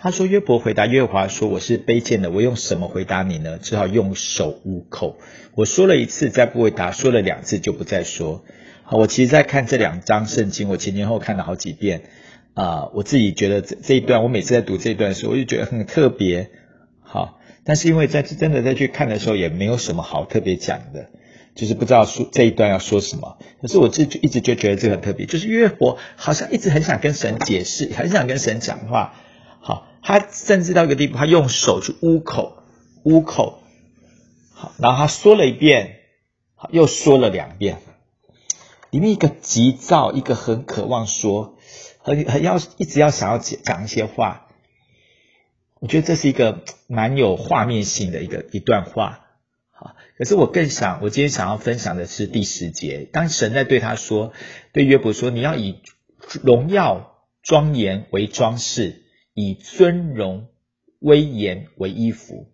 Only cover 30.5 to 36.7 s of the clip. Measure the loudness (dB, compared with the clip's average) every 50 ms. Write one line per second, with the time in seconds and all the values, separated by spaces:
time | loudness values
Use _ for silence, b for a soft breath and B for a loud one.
30.5 | 2 2 2 2 2 2 2 2 2 0 0 -4 0 -2 2 4 6 6 4 2
31.5 | 0 0 2 2 2 0 0 -6 -8 -2 2 2 2 2 0 -4 -6 -6 -6 -6
32.5 | -8 -18 _ _ _ _ _ _ _ _ _ 6 6 6 4 4 -2 -2 -2 -2
33.5 | -2 -12 _ _ _ _ _ _ _ _ _ _ _ _ _ _ _ _ _ _
34.5 | _ -18 -18 -18 -10 0 2 2 2 4 2 0 0 4 8 8 8 8 6 2
35.5 | 2 4 6 6 6 6 4 -2 -10 -20 _ _ _ _ _ _ _ _ _ _
36.5 | _ _ -16 -2